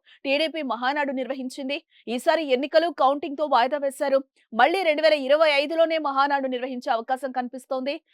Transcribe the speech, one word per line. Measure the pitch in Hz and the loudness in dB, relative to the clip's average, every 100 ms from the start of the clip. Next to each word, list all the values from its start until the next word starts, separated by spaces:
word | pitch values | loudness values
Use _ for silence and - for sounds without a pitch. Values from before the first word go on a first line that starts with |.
| _ _ | _ _
టీడీపీ | 262 277 311 320 | -2 0 0 -4
మహానాడు | 269 226 247 294 285 | -6 -4 -2 -2 -4
నిర్వహించింది. | 262 240 269 262 294 262 294 _ _ - | -4 -6 -8 -10 -8 -8 -8 _ _ -8
ఈసారి | 240 - 320 | -4 0 0
ఎన్నికలు | 294 254 285 320 339 | 0 -2 2 2 2
కౌంటింగ్తో | - 269 285 311 277 302 | 2 2 2 -4 -6 0
వాయిదా | 269 254 285 | 2 2 0
వేశారు. | 277 269 285 269 - _ _ | -4 -4 0 0 -2 _ _
మళ్లీ | 220 269 381 | 2 4 4
రెండు | 339 302 | 0 4
వేల | 311 | 4
ఇరవై | 302 262 302 320 | 4 4 4 4
ఐదులోనే | 277 294 330 330 320 | 2 2 2 2 0
మహానాడు | 294 269 277 277 262 | -2 0 2 2 -2
నిర్వహించే | 247 262 247 277 | -4 -6 -6 -2
అవకాశం | 233 233 254 269 | -2 -2 -4 -4
కనిపిస్తోంది. | 254 247 262 - 262 262 311 _ | -6 -8 -8 -6 -6 -4 -6 _